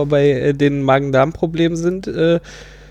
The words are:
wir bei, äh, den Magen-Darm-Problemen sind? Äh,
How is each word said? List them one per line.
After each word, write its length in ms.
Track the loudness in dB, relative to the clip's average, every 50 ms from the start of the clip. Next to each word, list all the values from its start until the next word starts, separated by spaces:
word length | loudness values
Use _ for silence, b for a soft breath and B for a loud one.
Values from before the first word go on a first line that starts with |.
wir 60 | 2
bei, 240 | 2 2 2 2 2
äh, 240 | 2 2 0 -2 0
den 280 | 2 0 0 0 0 0
Magen-Darm-Problemen 920 | 2 2 2 2 2 2 2 2 0 0 -4 -4 -4 -2 0 0 0 -2
sind? 300 | -2 -4 -4 -4 -4 -6
Äh, 300 | -6 -4 0 0 2 0 0 -2 B B B B B B B B B